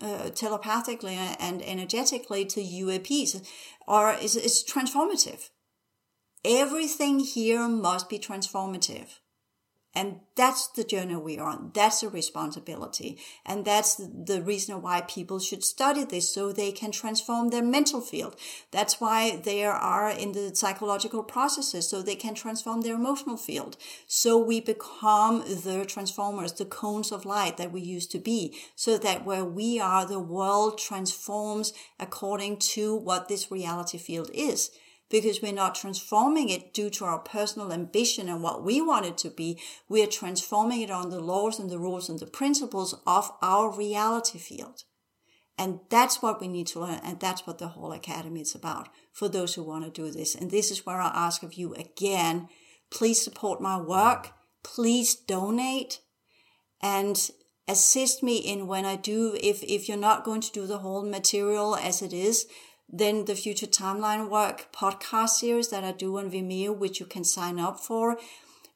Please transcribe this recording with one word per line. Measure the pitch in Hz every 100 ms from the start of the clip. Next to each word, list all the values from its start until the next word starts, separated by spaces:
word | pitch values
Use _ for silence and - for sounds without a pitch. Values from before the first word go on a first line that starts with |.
uh, | 214 196 -
telepathically | - 220 208 214 233 233 233 196 185
and | 185 - 175 185
energetically | - 185 180 226 269 247 - 196 196
to | 208
U | 190 180 190
A | 190
Ps | 185 285 254 190 - - - - -
are, | 208 214
is, | - 220 226
is | 233 -
transformative. | - 277 254 277 339 381 - - - _ _ _ _ _ _ _ _ _
Everything | 202 247 277 311 311 302 285 277
here | 269 240 226 233 233
must | 226 180 180 180
be | 208
transformative. | - 196 190 196 190 185 - - - - _ _ _ _ _ _ _ -
And | 196 185 - -
that's | 254 262 -
the | -
journey | 220 196 180 170
we | 156 147
are | 151
on. | 151 170
That's | 208 214 214
the | 220
responsibility. | 180 - 156 156 - - 160 - - - - - -
And | - 202 202
that's | 208 202 -
the | 185 180 170 190 175
reason | 208 196 190
why | 180 175
people | - - 175 190
should | 185 190
study | - - 269 285
this, | 269 180 175
so | 196 202
they | 202 202
can | 196 214
transform | 202 220 220 - 233 240
their | 240
mental | 233 277 285 269
field. | - - - - - - -
That's | 190 208 -
why | 226 220 226 170
they | 202 202 208
are | 196 - 190 214
in | - 202
the | 196 196 185
psychological | 202 196 208 202 220 226
processes, | 220 247 269 285 269 175 170
so | 196
they | 190 196
can | 226 214
transform | 226 220 233 233
their | 226
emotional | 233 254 277 285 226
field. | - 143 - - - - -
So | - 233 233
we | 226 226
become | 226 220 - - 214 214 220 226
the | - 190 190 190 196
transformers, | - 196 - 202 202 175
the | - 196
cones | - 214 208 214
of | 202 196
light | 208 185 -
that | 175
we | 180
used | 175 180 175
to | 180
be, | 220 233 160 - - -
so | - 220
that | - 180 196
where | 190
we | 180 175 226 233
are, | 190 190 185
the | 196
world | 165 180 190 202 214 214
transforms | - 196 185 - - 208 214 214 214 - - -
according | 190 - 196 202 202 202
to | - 214 214 220
what | 175 180 -
this | 202 -
reality | 190 175 175 175 170
field | - 165 165 -
is. | 294 - - - - _ -
Because | 214 214 202
we're | 208
not | 196 190
transforming | 190 196 190 - 214 262 311 240
it | 185 -
due | - 208
to | - 185
our | 165
personal | - 214 208 220 196
ambition | 170 170 214 240 - 185
and | 170
what | 165 -
we | 180 262
want | 330 240 185
it | 170
to | 160
be. | - 165 170 - - -
We | 214
are | 208 -
transforming | 185 180 - 208 226 240
it | 208
on | 185 180
the | 180
laws | 165 190 214 220
and | 190
the | 175
rules | 180 180 175
and | 165
the | 160
principles | - 277 285 262 196 180 - -
of | 180 202 -
our | 185 196 220 196
reality | 208 208 220 226 226 170
field. | - - - - - _ _ _ _ _ _ -
And | 190 175 -
that's | 226 - -
what | 226 214
we | 185
need | 180 170
to | 165
learn. | 175 165
And | - 175
that's | 190 185 -
what | 170
the | 165
whole | 165 160
academy | 156 180 170 160 165
is | 147
about | - - - - - _
for | - 202
those | 185 175 175
who |
want | 156 156
to | 160
do | 156 156
this. | - 147 -
And | 175
this | 202 208
is | 196 -
where | 185
I | 175
ask | - 170 175
of | 165 180
you | 175
again, | - - - 196 190 165 165 175 - - - _
please | - 226 226
support | - - 208 170
my | 185 190
work. | 160 190 220 247 - - _ _
Please | - - 233 240 233 -
donate | - 190 196 233 262 262 - - _ _ _ _ _ _ _ _
and | 202 196 202 202 - - _ _ -
assist | 190 - 262 262 -
me | 247 226
in | - 196 185
when | 190 190
I | 196
do, | 208 214 226 202
if, | 202 202
if | - 202 -
you're | 208
not | 208 220
going | 220 220
to | 220
do | 208 190
the | 202
whole | 190 196
material | 208 196 - 202 202 208 208 220
as | 180 175
it | 185
is, | 175 196 233 - - - _ _
then | 175 208 214 208
the | 196
Future | 214 202 208
Timeline | - 190 202 214 214 214
Work | 214 208 - -
podcast | - 196 190 - 226 233
series | - 233 233 226
that | 202
I | 190
do | 185 190 196
on | 196
Vimeo, | 190 185 185 202 202
which | 196 190
you | -
can | 185
sign | 175 - 175 175
up | 175 202
for. | - 226 226 233 - - - - -